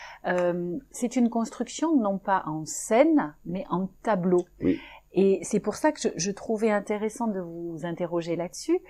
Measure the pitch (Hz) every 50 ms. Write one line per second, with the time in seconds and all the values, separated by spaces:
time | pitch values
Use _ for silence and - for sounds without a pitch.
0 | - - - - - 185 180 180 180 175 175 180 175 175 175 - - _ - -
1 | - 233 - 254 240 226 233 233 226 220 - - 233 233 - - 294 330 330 269
2 | 220 202 196 185 - - 196 185 - 151 156 156 156 151 - - - - 220 226
3 | 285 330 320 285 185 151 151 _ - 170 170 185 - - - 175 190 185 - -
4 | - 240 214 185 170 185 180 175 175 - _ - - - - - - - - -
5 | _ _ - 185 196 196 196 196 - - - 202 - 214 208 - - 311 302 -
6 | - 220 - - 170 202 196 - - - 226 208 220 226 208 208 202 - 214 208
7 | 208 220 214 - 240 226 208 190 180 170 165 170 170 170 165 160 156 175 165 165
8 | 180 170 170 170 165 170 170 165 170 180 - - - - 330 370 - -